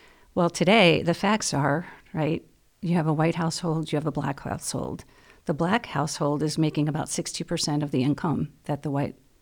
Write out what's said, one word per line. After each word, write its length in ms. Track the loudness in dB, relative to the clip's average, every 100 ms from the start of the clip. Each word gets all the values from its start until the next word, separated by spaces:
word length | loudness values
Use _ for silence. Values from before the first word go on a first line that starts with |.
| -20 -20 -6
Well, 140 | 0 0
today, 540 | 2 4 8 8 6
the 120 | 2
facts 380 | 0 0 0 0
are, 340 | 0 2 0 -2 -12 -8
right, 280 | -2 -2 -2 -6 _ _ _
you 140 | -2
have 120 | 2 2
a 60 |
white 220 | 2 2
household, 580 | 2 -2 -2 -2 -2 -2
you 40 | -2
have 100 | -2
a 60 |
Black 280 | -2 -4 -4
household. 640 | -6 -8 -6 -6 -6 -8 -12 -20 -20 -10 -6
The 80 |
Black 320 | -2 0 0 -2
household 560 | -4 -4 -2 -2 0
is 140 | 0 0
making 320 | 0 2 0
about 200 | -2 -4
sixty 360 | -6 -6 -8
percent 380 | -6 -4 -2 -2
of 80 | 0
the 120 | 0
income 460 | 2 0 0 -2 -4 -8
that 180 | -8 -6
the 80 | -2
white 260 | -2 -2 -6 _ _